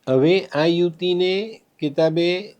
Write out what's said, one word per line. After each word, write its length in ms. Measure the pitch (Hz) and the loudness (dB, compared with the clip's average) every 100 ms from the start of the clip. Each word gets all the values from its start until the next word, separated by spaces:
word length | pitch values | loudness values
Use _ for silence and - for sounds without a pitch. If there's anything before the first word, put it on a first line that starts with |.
| - | 0
હવે 300 | 131 151 185 | 2 4 2
આ 260 | 185 143 160 | 0 0 0
યુવતીને 960 | 170 175 165 180 180 180 190 220 220 _ _ | 2 0 -2 -2 0 0 -2 -6 -12 _ _
કિતાબે 760 | 151 143 160 160 170 180 208 - | -6 0 0 2 0 -2 -8 -20